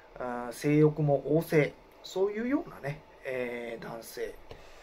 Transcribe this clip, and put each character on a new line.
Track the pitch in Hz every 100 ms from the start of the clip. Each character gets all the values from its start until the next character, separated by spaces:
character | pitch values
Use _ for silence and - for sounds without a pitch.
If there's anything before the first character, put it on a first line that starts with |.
| - -
あ | 123 120 120
ー、 |
性 | - 147 151
欲 | 151 151
も | 151 139
旺 | - 156
盛、 | 165 160 135 - - -
そ | - 185 196
う |
い | 214
う | 240
よ | 294 -
う |
な | -
ね、 | 139 151 - -
え | 135 131 120 120 117 113
ー、 |
男 | 110 117
性、 | 113 - 107 - - - - -